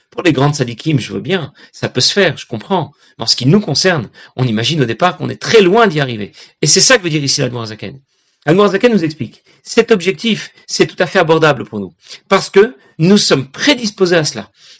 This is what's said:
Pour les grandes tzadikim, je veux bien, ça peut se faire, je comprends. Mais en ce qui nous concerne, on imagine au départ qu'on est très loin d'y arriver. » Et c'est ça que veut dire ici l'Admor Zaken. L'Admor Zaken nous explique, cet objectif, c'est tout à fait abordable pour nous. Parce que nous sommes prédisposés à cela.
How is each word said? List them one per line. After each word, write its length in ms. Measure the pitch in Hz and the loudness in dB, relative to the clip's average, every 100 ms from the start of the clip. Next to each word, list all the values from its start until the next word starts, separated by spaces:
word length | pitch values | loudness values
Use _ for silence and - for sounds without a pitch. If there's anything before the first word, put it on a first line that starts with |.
| _ | _
Pour 120 | - | -4
les 120 | 160 | 0
grandes 200 | 127 143 | 2 0
tzadikim, 460 | 147 123 110 156 143 | 0 -6 -6 -2 -2
je 140 | 101 | -4
veux 60 | 101 | -8
bien, 340 | 117 185 143 - - | -4 -6 -6 -14 -20
ça 160 | - - | -10 -6
peut 140 | - | -2
se 100 | - | -2
faire, 240 | 202 175 - | 0 0 -2
je 100 | - | -10
comprends. 460 | 113 - 185 - _ _ - | -12 -4 -4 -4 _ _ -10
Mais 80 | |
en 20 | 113 | -6
ce 80 | |
qui 120 | - 123 | -2 2
nous 140 | 208 | 2
concerne, 500 | 208 143 185 160 95 - - - | 2 -2 0 0 -4 -12 -12 -4
on 100 | 127 | -2
imagine 360 | 107 117 151 | -2 -2 -2
au 20 | |
départ 320 | 117 110 180 175 | -2 -2 -2 -2
qu'on 140 | 127 | -8
est 100 | 113 | -8
très 220 | - 226 | 0 4
loin 240 | 180 220 220 | 4 4 2
d'y 140 | 151 | 0
arriver. » 320 | 135 110 95 - - _ | -4 -6 -10 -14 -20 _
Et 60 | 151 | 0
c'est 160 | 190 | 2
ça 160 | - 247 | 2 2
que 40 | |
veut 60 | 175 | 0
dire 160 | 151 | -2
ici 160 | 139 - | -2 -2
l'Admor 240 | 127 120 | -4 -6
Zaken. 340 | 110 107 101 131 _ _ _ _ | -10 -12 -14 -14 _ _ _ _
L'Admor 240 | 147 180 165 | 0 2 2
Zaken 240 | 190 240 | 2 2
nous 120 | 208 | 2
explique, 380 | 160 - 107 - _ _ | 0 -6 -12 -14 _ _
cet 280 | - - 220 | -2 0 2
objectif, 600 | 214 170 190 226 202 - _ - | 2 0 -4 -2 -4 -6 _ -8
c'est 200 | - 151 | -2 -2
tout 160 | - | -2
à 40 | 180 | -2
fait 120 | 190 | 0
abordable 460 | 160 160 156 127 | 2 4 4 2
pour 160 | - 107 | -4 -10
nous. 140 | 92 - - - _ | -10 -14 -20 -20 _
Parce 220 | 196 - | -2 2
que 260 | 196 226 - _ - | 4 4 0 _ 0
nous 180 | 165 202 | 4 4
sommes 340 | - 143 - | 4 0 -2
prédisposés 640 | - 285 254 220 - 180 170 | -4 0 0 -4 -2 0 2
à 80 | |
cela. 260 | 151 110 101 _ - | 0 -6 -14 _ -20